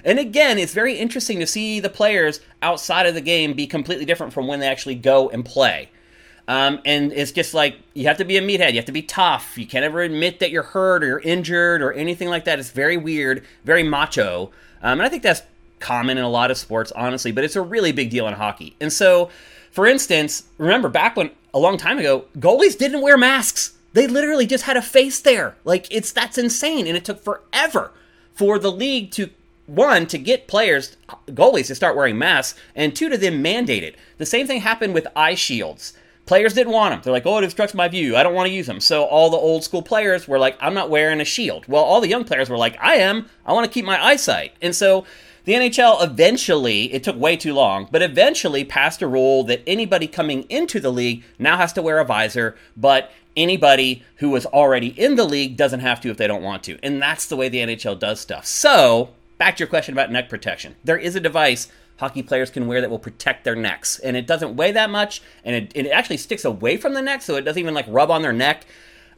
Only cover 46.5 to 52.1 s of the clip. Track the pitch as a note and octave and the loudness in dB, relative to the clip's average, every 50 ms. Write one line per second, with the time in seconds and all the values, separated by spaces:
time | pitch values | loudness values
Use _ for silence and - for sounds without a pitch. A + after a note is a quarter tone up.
46.5 | E3+ D3+ C3 A#2+ G#2+ G2+ A2 B2+ B2 C3+ B2+ G#3 E3 A#2+ B2+ D#3+ F3 E3 - D#3 | 0 0 2 0 0 0 -2 -2 -4 -4 -4 -6 -4 -2 0 0 0 0 -4 -4
47.5 | C#3+ C#3 C3 G#2 F#2+ G2 G2 - C#3+ D#3+ F3+ F3 C3+ D#3 G3+ C#4 D#4+ - - F3+ | 0 2 2 2 2 -2 -6 -2 0 0 0 0 2 2 2 2 2 0 -4 -4
48.5 | C#3+ C#3 C#3 C#3 - C#3+ C#3 D#3 D#3+ - F#3+ C#3 B2+ C3 C3 C3+ C3+ C3 B2+ A2 | -4 -4 -6 -2 -2 0 0 0 -2 -4 -4 -2 0 2 2 4 4 2 2 0
49.5 | A#2+ A#2+ - D#3+ F#3 A3 A3+ F#3 G3 F3+ D#3+ D3+ - F3+ D#3+ D3+ C#3+ C3 - - | -2 -4 -2 -4 -4 -2 0 0 0 -2 -2 -4 -4 -4 -4 -2 -2 -4 -6 -6
50.5 | A3 C#4+ F4 E4 - G#3+ C#3 C3 B2 B2 B2 B2 A#2+ A#2+ - - _ _ - D3 | -4 -4 -4 -2 -4 -4 -2 -2 -2 -2 -2 -4 -4 -6 -10 -18 _ _ 2 2
51.5 | E3+ F3+ F3+ E3 - G3 E3 D#3+ D#3 D#3 D3+ B2 | 2 2 0 -2 -2 -4 -2 0 2 2 2 2